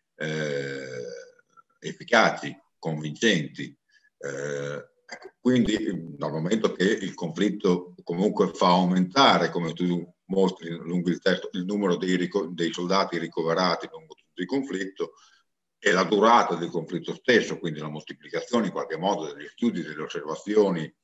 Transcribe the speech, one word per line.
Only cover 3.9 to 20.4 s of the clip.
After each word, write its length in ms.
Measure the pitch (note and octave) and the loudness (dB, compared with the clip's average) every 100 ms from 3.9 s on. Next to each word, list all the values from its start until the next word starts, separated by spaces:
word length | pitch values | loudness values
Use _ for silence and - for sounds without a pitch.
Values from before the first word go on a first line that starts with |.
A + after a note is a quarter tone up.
| _ _ - | _ _ -12
Eh, 720 | C#2+ C#2 C#2+ C#2+ C#2+ D2 - _ | -10 -6 -6 -6 -6 -8 -12 _
ecco, 240 | - - - _ | -20 -20 -20 _
quindi, 360 | B2 B2 G#2 G#2+ - E2 D#2+ C#2+ | 2 4 4 0 -2 -6 -8 -8
dal 140 | D2 | -6
momento 400 | D#2 E2+ A2 G2+ | -2 0 0 0
che 120 | - | 2
il 300 | F#2+ G#2+ F2+ | 2 2 -4
conflitto 800 | - E2+ E2 G2+ G#2 F#2+ F2+ - - - | -6 -6 0 0 2 2 2 -2 -12 -6
comunque 420 | F2 G2+ F#2 F#2 | 0 2 2 0
fa 160 | - F#2 | 2 4
aumentare, 840 | F2+ F2+ F#2 F2+ C3+ B2+ F#2 D#2+ | 6 4 4 4 4 6 6 2
come 220 | F2 E2 | 0 -4
tu 300 | - F2+ F2 D#2+ _ | -2 0 -2 -4 _
mostri 440 | - F#2+ F#2 - E2 | -4 2 2 0 -10
lungo 400 | E2 E2 F2+ F2 | -10 -6 -2 0
il 100 | D#2+ | 0
testo, 300 | F#2+ F2 - | 0 0 -2
il 100 | F#2+ | -6
numero 320 | F#2 G#2 G2 | -4 0 0
dei 200 | F2 F#2 | 0 0
rico-, 320 | F2+ F2+ G2+ D#2+ | 0 0 -2 -2
dei 260 | F2 E2 | -4 -4
soldati 460 | F2 F2+ G2 F#2 E2+ | -2 0 0 0 -4
ricoverati 680 | E2 E2 E2 E2+ F2+ E2 - | -6 -4 0 2 2 0 -6
lungo 240 | - - | -16 -20
tutto 260 | - _ - | -20 _ -10
il 60 | F#2 | -4
conflitto 640 | C3+ - F#2+ F#2+ - E2 - _ _ _ _ _ _ | -4 -4 -6 -6 -6 -8 -10 _ _ _ _ _ _
e 140 | - | 2
la 120 | F#2 | 4
durata 520 | F#2+ G2+ A2+ A#2 G2 | 4 6 8 6 6
del 140 | E2+ E2+ | 0 -4
conflitto 440 | E2+ D#2+ E2+ E2 | -6 -4 -6 -6
stesso, 460 | - - A2 - - | -4 4 4 2 -4
quindi 200 | E2+ D2+ | -6 -6
la 80 | D2+ | -10
moltiplicazione 800 | D#2 - - - E2 - A#2+ | -10 -14 -18 -8 -8 -2 0
in 60 | F#2 | 0
qualche 260 | D#2 C#2+ D#2+ | -4 -6 -2
modo 340 | G2 F2 D2+ | 0 -2 -4
degli 160 | C#2+ D2 | -12 -14
studi, 340 | - A#2+ F2+ | -2 -2 -2
delle 200 | D2+ D2+ | -6 -8
osservazioni 920 | D2+ D#2+ D2+ D#2 | -8 -8 -8 -8